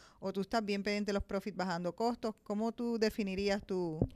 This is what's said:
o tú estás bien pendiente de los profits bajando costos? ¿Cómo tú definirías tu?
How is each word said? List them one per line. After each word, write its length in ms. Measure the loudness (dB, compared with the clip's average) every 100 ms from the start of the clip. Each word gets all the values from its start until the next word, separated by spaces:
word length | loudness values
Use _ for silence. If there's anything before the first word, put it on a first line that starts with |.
| -20 -8
o 140 | -4
tú 80 | -2
estás 240 | 0 0 2
bien 160 | 0
pendiente 280 | 0 0 2
de 40 |
los 100 | 0
profits 320 | 0 -4 -2 -2
bajando 400 | -2 0 -2 0
costos? 380 | 0 0 -4 -6
¿Cómo 300 | -4 -2 0
tú 260 | -2 -2 2
definirías 640 | 2 2 -2 0 2 0
tu? 360 | 0 -2 0 0 -2